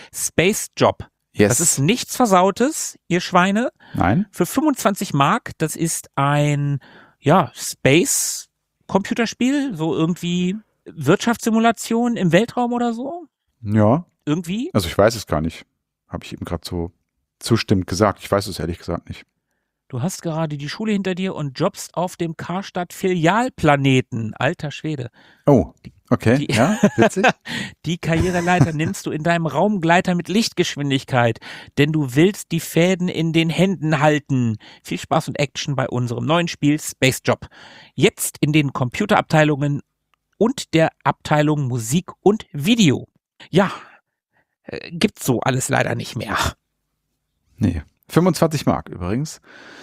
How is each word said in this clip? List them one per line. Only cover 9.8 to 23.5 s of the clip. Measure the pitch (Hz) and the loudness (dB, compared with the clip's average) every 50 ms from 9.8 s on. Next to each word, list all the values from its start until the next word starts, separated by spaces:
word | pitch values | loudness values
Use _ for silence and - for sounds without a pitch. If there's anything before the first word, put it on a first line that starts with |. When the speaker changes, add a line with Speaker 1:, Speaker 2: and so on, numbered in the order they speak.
| 156 165 135 | -2 -2 0
Speaker 1:
irgendwie | 98 160 160 180 - - 175 175 180 180 180 185 220 - _ _ _ _ | 0 0 0 -2 -4 -4 -4 -2 -2 -2 -2 -4 -6 -10 _ _ _ _
Wirtschaftssimulation | - 85 - 147 127 175 208 - 240 233 - - 233 220 226 226 233 226 - - - 233 226 240 240 240 | -20 -14 -6 0 2 2 2 2 0 -2 -2 0 0 2 2 2 2 0 0 -2 -2 -2 0 0 0 -2
im | 202 190 175 151 | 0 0 4 4
Weltraum | 175 226 233 - - 247 240 240 | 4 2 2 -2 -4 -2 -2 -2
oder | 240 240 240 226 | -2 -2 -2 -4
so? | 226 254 285 339 349 349 - _ _ _ _ _ _ | -6 -8 -8 -10 -10 -12 -16 _ _ _ _ _ _
Speaker 2:
Ja. | 113 101 104 110 107 104 120 160 175 _ _ _ - | -6 0 2 4 6 6 4 2 0 _ _ _ -4
Speaker 1:
Irgendwie? | - 151 170 180 165 185 214 254 359 - | -2 -2 -2 -2 -4 -6 -6 -4 -2 -2
Speaker 2:
Also | 113 92 85 | -2 -2 -2
ich | - | 2
weiß | - 98 113 117 | 4 4 4 4
es | 110 - | 0 -6
gar | - - 78 80 | -4 -4 -2 -2
nicht. | 82 - - - _ _ _ _ _ _ _ _ _ | -4 -6 -8 -18 _ _ _ _ _ _ _ _ _
Hab | - 85 - | -14 -14 -12
ich | - - | -12 -14
eben | - - | -12 -10
grad | - 87 85 - | -8 -8 -8 -8
so | - - 90 85 82 - _ _ _ _ _ _ _ _ _ | -8 -6 -6 -6 -8 -10 _ _ _ _ _ _ _ _ _
zustimmend | - - 117 110 - - 110 98 90 | -2 0 0 0 2 2 0 0 0
gesagt. | - - 82 107 104 95 - - | -2 0 2 2 2 2 0 -4
Ich | - | -2
weiß | - 101 101 | -2 -2 -2
es | 104 90 - | -2 -8 -8
ehrlich | 80 82 87 - | -6 -6 -6 -8
gesagt | - - 85 - - - | -8 -8 -8 -8 -8 -12
nicht. | 92 - - _ _ _ _ _ _ _ _ _ _ _ _ _ | -16 -16 -16 _ _ _ _ _ _ _ _ _ _ _ _ _
Speaker 1:
Du | - 123 117 | -8 -6 -6
hast | 180 - - - | -6 -6 -6 -8
gerade | 170 160 156 165 156 147 143 | -6 -4 -4 -4 -4 -6 -8
die | 143 147 | -10 -10
Schule | - - 220 220 208 | -8 -6 -4 -2 -2
hinter | 196 196 190 185 | -2 -2 -4 -4
dir | 175 190 190 - | -4 -4 -6 -6
und | - 151 143 127 - | -6 -6 -6 -4 -2
jobbst | 143 196 - - - - - | -2 -2 -2 -4 -16 -10 -6
auf | - 170 185 - | -4 -4 -4 -4
dem | - 175 165 165 | -6 -6 -6 -6
Karstadt-Filialplaneten. | - - - 170 185 196 - - 190 175 - - - - 190 185 180 151 160 185 220 247 254 | -8 -8 -8 -6 -8 -8 -8 -8 -8 -8 -8 -8 -4 -2 -2 0 2 2 2 2 2 0 -2